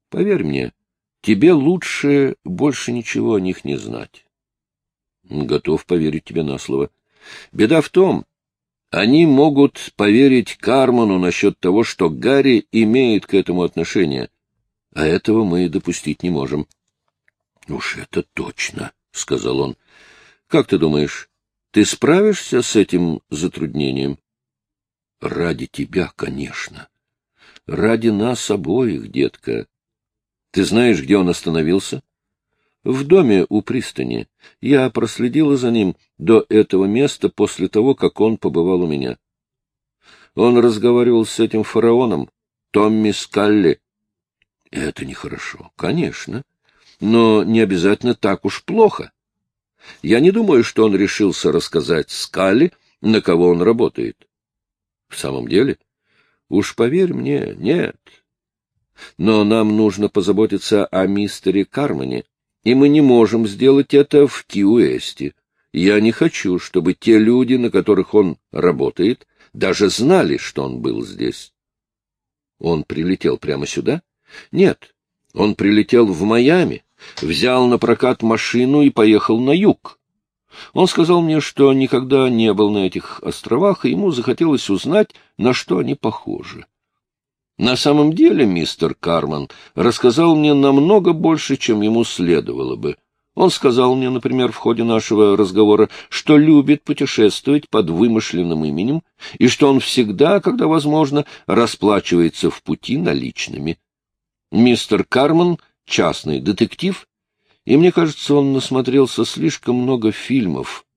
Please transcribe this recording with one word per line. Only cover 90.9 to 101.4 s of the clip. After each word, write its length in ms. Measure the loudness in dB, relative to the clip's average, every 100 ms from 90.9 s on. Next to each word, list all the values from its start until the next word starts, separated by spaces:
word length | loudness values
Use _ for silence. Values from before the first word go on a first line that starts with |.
| 4 2
больше, 440 | 0 0 -2 -2 -4
чем 240 | 0 0
ему 220 | 2 0
следовало 720 | -2 -2 0 0 -2 -8 -8 -6
бы. 220 | -8 -10 _ _ _ 0
Он 140 | 0
сказал 460 | 2 2 2 2 0
мне, 160 | -2
например, 400 | -2 -2 -2 -2
в 60 | -2
ходе 260 | -2 -2
нашего 520 | 0 -2 0 2 4 4
разговора, 540 | 2 4 4 4 2 -2 -14
что 280 | -8 4 4
любит 460 | 6 4 4 -2
путешествовать 840 | -2 -6 -4 2 2 2 -2 -2 0
под 220 | -2 -2
вымышленным 720 | 0 2 0 -2 -4 -2 -2
именем, 380 | -4 -4 -4 -4 _ _ -20 0
и 80 | 0
что 240 | 4 2
он 80 | 2
всегда, 600 | 0 -2 -2 0 2 2
когда 280 | 0 -2 0
возможно, 580 | 0 0 0 0 -2 -4 -14